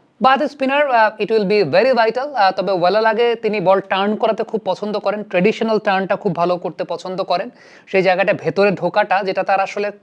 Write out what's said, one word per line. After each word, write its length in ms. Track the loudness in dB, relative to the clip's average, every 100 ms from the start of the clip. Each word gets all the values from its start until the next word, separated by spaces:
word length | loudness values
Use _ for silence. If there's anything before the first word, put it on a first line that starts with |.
| _ 0
বাঁহাতি 260 | 2 2 0
স্পিনার, 420 | -4 -2 0 2
আহ, 320 | 2 2 0
it 60 | 0
will 160 | 0
be 280 | 2 2 2
very 200 | 2 4
vital। 420 | 4 2 0 -4
আহ, 160 | 0 2
তবে 220 | 2 -2
ওয়ালালাগে 600 | 0 2 2 2 2 0
তিনি 260 | 0 -2 0
বল 200 | 2 2
টার্ন 360 | 2 -2 -2 0
করাতে 280 | -2 -2
খুব 180 | -4 -6
পছন্দ 340 | -4 -6 -4 -4
করেন, 260 | -4 -4
ট্র্যাডিশনাল 540 | -2 0 2 0 -2 -2
টার্নটা 380 | 0 -2 -2 -4
খুব 200 | -2 -2
ভালো 200 | -2 -2
করতে 280 | -6 -8
পছন্দ 380 | -8 -8 -10 -8
করেন। 280 | -4 -4 -4 -14 -20 -20 -2
সেই 160 | 0
জায়গাটা 300 | 2 2 2
ভেতরে 380 | 0 -2 0 0
ঢোকাটা, 520 | 0 -2 0 0 0
যেটা 200 | -2 -4
তার 180 | -2 -2
আসলে 320 | -2 -4 -6 -8